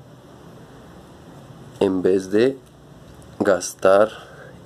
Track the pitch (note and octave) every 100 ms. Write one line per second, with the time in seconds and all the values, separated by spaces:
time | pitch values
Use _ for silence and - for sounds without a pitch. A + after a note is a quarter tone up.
0 | - - - - - - - - - -
1 | - - - - - - - - G2 F#2+
2 | F#2 F#2+ F#2 G#2 B2+ C3+ - - - -
3 | - - - - G2+ F2+ - - F#2+ G2
4 | A2 - - - - -